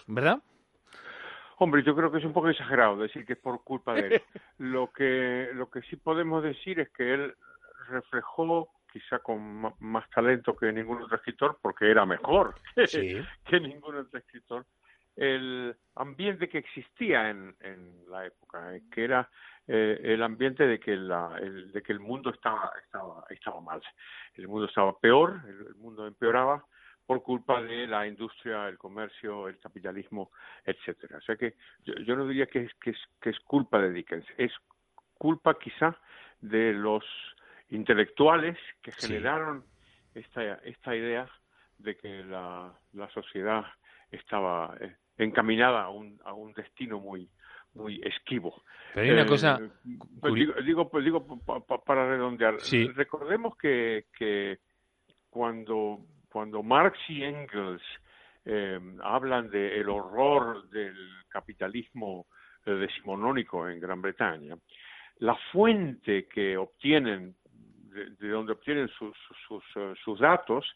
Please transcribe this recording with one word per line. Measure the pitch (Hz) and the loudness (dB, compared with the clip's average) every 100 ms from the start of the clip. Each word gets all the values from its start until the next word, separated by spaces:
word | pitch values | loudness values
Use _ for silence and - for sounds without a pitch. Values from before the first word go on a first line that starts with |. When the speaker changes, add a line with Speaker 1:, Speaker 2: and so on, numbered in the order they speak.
| - | -6
Speaker 1:
¿verdad? | 113 147 262 - _ _ _ _ - - - - - - - | 0 2 2 -2 _ _ _ _ -20 -18 -16 -16 -16 -6 2
Speaker 2:
Hombre, | 180 147 | 4 6
yo | 135 147 | 6 4
creo | 165 | 2
que | 156 | 2
es | 156 | 0
un | |
poco | 156 156 | 0 2
exagerado | 151 - 135 110 101 | 0 2 6 6 6
decir | 107 - 113 | -2 -6 -8
que | |
es | 123 | -8
por | 131 120 | -6 -8
culpa | - 131 - | -6 -6 -2
de | 113 196 220 | 0 2 0
él. | - - | 0 -20
Speaker 1:
<laughs> | - - | -20 -10
Speaker 2:
Lo | 131 127 127 | -4 -2 -2
que, | - 135 131 127 123 127 | 0 0 2 0 -2 -4
lo | 127 127 | -8 -8
que | 131 | -10
sí | - 160 | -12 -8
podemos | - 160 165 160 | -2 0 0 0
decir | 151 135 - 170 | -2 -6 -6 -4
es | 139 | -4
que | - 123 | -2 0
él | 139 143 - - - - - - | 0 -2 -10 -20 -20 -20 -20 -8
reflejó, | - - 123 - - 165 170 160 _ _ | -8 -6 -6 -4 -2 0 0 -2 _ _
quizá | 107 - 123 | -16 -6 -6
con | - 110 107 104 | -4 -6 -8 -8
ma-, | 110 - | -8 -8
más | 110 110 - | -6 -4 -2
talento | - 117 127 120 110 | 2 4 4 0 0
que | 113 | 0
ningún | 110 113 120 | 0 -4 -6
otro | 110 110 | -4 -6
escritor, | - - 143 151 | -4 -2 -2 0
porque | 101 - 107 | -6 4 8
era | 107 98 | 10 8
mejor | 87 135 180 127 - - | 4 4 4 4 0 -2
<laughs> | - | 4
que, | - | 4
Speaker 1:
Sí. | 156 95 95 160 - - | 4 -2 -4 -8 -14 2
Speaker 2:
que | 175 | 2
ningún | 147 147 151 143 | 2 -10 -10 -10
otro | 127 127 | -10 -12
escritor, | - 120 - 123 127 _ _ _ _ - | -14 -20 -10 -10 -10 _ _ _ _ -2
el | 139 131 127 127 123 113 _ - | 0 0 -2 -6 -6 -8 _ -8
ambiente | 139 135 202 185 170 | -8 -4 -4 -2 -4
que | 160 | -6
existía | - - - - 233 131 110 | -8 -12 -14 -6 2 2 2
en, | 101 95 - | -4 -12 -18
en | 95 95 90 87 87 | -18 -16 -20 -20 -16
la | 92 92 | -12 -12
época, | - _ 85 87 92 | -16 _ -14 -12 -14
eh, | - | -10
que | - 117 | -4 0
era, | 127 127 - - - - | 0 0 -8 -20 -18 -2
eh, | 113 107 107 | 2 2 0
el | - 110 | 0 0
ambiente | 117 110 135 131 139 | 0 0 0 4 4
de | 110 | 2
que | - 98 | 0 -2
la, | 92 87 85 87 | -2 -4 -4 -6
el, | 98 95 92 | -10 -10 -10
de | 98 | -8
que | - | -6
el | 104 | -6
mundo | 101 131 127 | -6 -6 -6
estaba, | 117 117 110 - - | -4 -4 -2 -6 -10
estaba, | - 101 92 82 - | -14 -12 -12 -14 -18
estaba | 95 - 90 | -12 -10 -10
mal. | 82 80 - - - - - - | -10 -12 -12 -20 -20 -18 -20 -16
El | 92 | -8
mundo | 107 104 | -4 0
estaba | - 98 - | 4 4 6
peor, | 117 131 170 190 120 | 8 10 8 2 -12
el, | 98 104 | -18 -18
el | 101 | -18
mundo | 113 107 107 | -18 -12 -12
empeoraba | 104 113 120 131 143 - _ - _ - | -2 2 4 4 0 -4 _ -20 _ -4
por | 131 | -4
culpa | - 123 127 123 | -2 -2 0 0
de | 113 117 120 | 0 -6 -4
la | 107 104 | -2 -4
industria, | 104 113 - 120 107 101 | -6 -12 -10 -8 -6 -6
el | 92 | -10
comercio, | 98 101 104 - 110 104 95 | -14 -12 -12 -10 -10 -8 -10
el | 92 | -12
capitalismo, | - 98 92 95 95 104 95 - - - - | -18 -12 -10 -10 -10 -10 -12 -16 -20 -12 -8
etcétera. | - - 85 - 76 | -8 -8 -12 -12 -12
O | |
sea | - 110 | -8 -4
que | 117 - - _ | -6 -8 -20 _
yo, | - 104 | -12 -8
yo | 113 127 | -4 -2
no | 135 | -2
diría | 135 131 | -2 -2
que | 131 | -2
es, | 120 - | -6 -8
que | - | -8
es, | - - _ | -8 -12 _
que | 151 | -6
es | - | -6
culpa | - - 247 107 | 0 0 4 4
de | 95 | 2
Dickens, | 90 - 85 - - | 0 -6 -8 -8 -4
es | 120 - _ _ _ _ _ | -4 -4 _ _ _ _ _
culpa | - 151 160 165 151 | -4 0 2 4 2
quizá | - - 156 165 _ - - _ | -2 0 0 0 _ -20 -20 _
de | 107 110 113 | -2 2 2
los | 104 107 107 - - - - - - - | 2 2 0 -2 -14 -16 -20 -20 -20 -10
intelectuales | 110 107 107 101 - 147 165 160 170 - - | -2 4 4 4 6 6 6 2 -6 -12 -18
que | - | -16
Speaker 1:
Sí. | - 113 | -8 -4
Speaker 2:
generaron | 107 117 156 156 143 - _ _ _ _ 117 | -2 -2 -2 -2 -6 -12 _ _ _ _ -18
esta, | 117 123 107 98 | -12 -6 -6 -6
esta | - 117 - 117 | -12 -12 -6 -4
idea | 117 117 127 - _ _ _ _ | -2 -4 -6 -14 _ _ _ _
de | 104 98 | -10 -10
que | 104 98 | -10 -14
la, | 92 92 90 90 90 90 _ | -12 -10 -10 -12 -14 -20 _
la | 101 101 | -14 -12
sociedad | - - 101 101 110 104 - _ - _ | -12 -10 -4 -2 -2 -4 -14 _ -20 _
estaba, | - - 104 92 85 82 - | -18 -6 -2 0 -2 -4 -8
eh, | 95 - _ - | -14 -16 _ -2
encaminada | 110 117 110 113 123 117 | 0 2 2 4 4 4
a | 95 | -2
un, | 101 104 104 98 | -8 -14 -18 -14
a | |
un | 101 107 | -14 -14
destino | 104 107 - 123 104 | -14 -14 -12 -8 -8
muy, | 98 95 90 _ - - - - | -8 -12 -14 _ -20 -20 -20 -14
muy | 107 98 | -12 -8
esquivo. | 101 - - 123 85 - _ - - 101 | -8 -8 -6 -4 -6 -10 _ -20 -8 2
Speaker 1:
Pero | 120 | 6
hay | |
una | 117 | 6
Speaker 2:
Eh, | 107 | 8
Speaker 1:
cosa | 143 151 131 110 - 123 123 - - | 6 6 2 -2 -14 -16 -16 -16 -4
Speaker 2:
pues | 151 | 0
Speaker 1:
curi- | 113 | 2
Speaker 2:
digo, | 151 139 135 | 2 0 0
digo, | 165 170 | 2 2
pues | 151 139 | 0 2
digo | 165 135 123 - | 0 -2 -10 -6
pa-, | 123 | -6
pa-, | - - | -4 -2
para | - 135 127 | 2 2 2
redondear, | 131 123 117 113 107 | 0 -2 2 2 2
Speaker 1:
Sí. | - 131 117 | 2 2 2
Speaker 2:
recordemos | 131 143 147 143 208 226 - | 0 -2 -2 -2 -2 -2 -2
que, | 151 123 113 110 - - | 0 2 2 -2 -6 -6
que | 110 101 101 95 _ _ _ _ _ _ _ | -2 -2 -2 -8 _ _ _ _ _ _ _
cuando, | 120 117 113 110 110 107 104 - _ _ | -4 -4 -4 -4 -2 -2 -4 -14 _ _
cuando | 110 107 107 | -8 -6 -4
Marx | 110 139 190 - - | 4 6 6 2 -8
y | 151 | -6
Engels, | 139 147 139 104 95 90 - - _ - - _ - | -6 -8 -8 -6 -6 -8 -12 -18 _ -20 -20 _ -4
eh, | 107 98 92 90 92 | -2 -2 -6 -10 -8
hablan | 98 120 131 127 117 | -2 0 2 -2 0
de | 101 98 101 | -2 0 0
el | 101 | 0
horror | 101 92 107 139 143 117 107 98 | -2 -2 2 6 6 2 -4 -8
del | 107 101 95 92 92 - | -8 -8 -10 -18 -20 -12
capitalismo, | 101 - 101 98 117 113 127 104 92 - _ - _ - | -10 -10 -6 -6 -6 -10 -10 -8 -10 -14 _ -20 _ -4
eh, | |
decimonónico | 98 95 - 101 98 117 135 110 90 85 | -2 -2 -6 -8 -2 0 0 -2 -4 -6
en | 87 | -6
Gran | 90 92 | -6 -4
Bretaña, | 95 - 107 80 73 85 _ - - - - - | -4 0 -2 -2 -10 -18 _ -20 -20 -20 -20 -4
la | 113 117 - | 0 0 0
fuente | 180 220 214 165 123 - 101 92 | 4 6 4 0 -4 0 0 -2
que | - 98 95 | -2 0 0
obtienen, | 95 - 139 151 123 98 90 - _ _ 110 _ - | -4 -2 2 4 2 -4 -8 -18 _ _ -20 _ -18
de, | 101 - | -14 -14
de | 98 104 | -10 -6
donde | 107 110 | -4 -4
obtienen | 107 - 147 123 | -6 -4 -2 -2
sus, | - 107 - - | -6 -14 -14 -20
sus, | - - | -20 -16
sus, | 104 - - | -16 -12 -8
eh, | 101 95 | -8 -8
sus | - 101 | -8 4
datos, | 143 180 - 120 - | 6 6 2 -2 -2